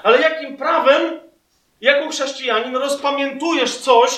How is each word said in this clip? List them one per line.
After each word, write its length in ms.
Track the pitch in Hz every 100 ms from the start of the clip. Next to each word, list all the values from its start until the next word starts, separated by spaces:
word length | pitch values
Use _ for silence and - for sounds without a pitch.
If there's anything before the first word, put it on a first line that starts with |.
ale 180 | 208 254
jakim 360 | 320 311 269 -
prawem 640 | 302 330 262 302 330 320 - _ _ _ _ -
jako 280 | 233 285 311
chrześcijanin 680 | - 269 269 254 220 254
rozpamiętujesz 1000 | 254 277 285 285 285 277 269 330 294 240
coś, 340 | - 269 233 254